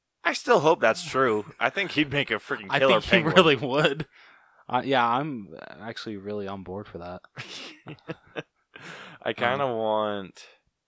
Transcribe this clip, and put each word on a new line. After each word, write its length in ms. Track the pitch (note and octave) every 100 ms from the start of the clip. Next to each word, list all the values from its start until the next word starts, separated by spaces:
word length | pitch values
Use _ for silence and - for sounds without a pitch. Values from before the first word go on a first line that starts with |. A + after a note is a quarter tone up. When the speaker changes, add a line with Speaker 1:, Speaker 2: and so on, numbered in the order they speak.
| _ _
Speaker 1:
I 100 | -
still 260 | C#4+ - A3
hope 200 | D3 E3
that's 300 | A2+ A2 D#3
true. 360 | C3 B2+ G#2+ G2+ -
I 120 | A#2+
think 200 | - F#3
he'd 200 | D3 D3
make 180 | C#3+ C3
a 60 | G#2+
freaking 320 | - B2+ G2
Speaker 2:
I 80 | C#3
Speaker 1:
killer 180 | C3+ A2+
Speaker 2:
think 40 | -
he 40 |
Speaker 1:
Penguin. 240 | - D#3 F#3
Speaker 2:
really 200 | D#3+ C3
would. 500 | C3+ C#3 D3+ C#3+ - - - - _ _ -
Uh, 160 | B2 B2+
yeah, 220 | C3 A#2
I'm 480 | A#2+ D3+ B2 F#2 D#2 - C#2+
actually 360 | G#2+ A2+ A2+ G#2
really 300 | G2+ G#2 G2
on 140 | G2
board 260 | F2+ F#2+ G#2
for 120 | F2
that. 220 | F2 F2+ _ - - - - - -
Speaker 1:
<laughs> 580 | D3 - D#3+ _ - - _ _ - - - - -
I 100 | -
kinda 300 | A2+ A#2+ C3+
Speaker 2:
Um, 140 | C#3 A2+
Speaker 1:
want, 680 | A2 G#2+ G#2+ G#2 F#2+ - - _ _ _